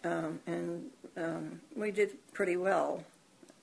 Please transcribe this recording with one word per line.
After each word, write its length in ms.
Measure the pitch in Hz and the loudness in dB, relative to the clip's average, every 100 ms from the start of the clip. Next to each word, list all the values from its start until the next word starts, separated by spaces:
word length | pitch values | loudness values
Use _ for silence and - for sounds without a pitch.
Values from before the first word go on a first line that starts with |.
um, 360 | 170 170 160 160 - | -2 0 -2 -4 -4
and, 420 | 170 170 170 - - - 185 | -4 -2 -4 -8 -14 -14 -6
um, 460 | 165 165 156 165 - 233 | -4 -4 -6 -10 -10 -4
we 160 | 214 | -2
did 260 | 196 208 - - | 2 2 0 -14
pretty 240 | - 190 180 | -2 2 4
well. 460 | 185 175 147 175 - - - - - - | 4 4 4 0 -6 -20 -20 -20 -20 -18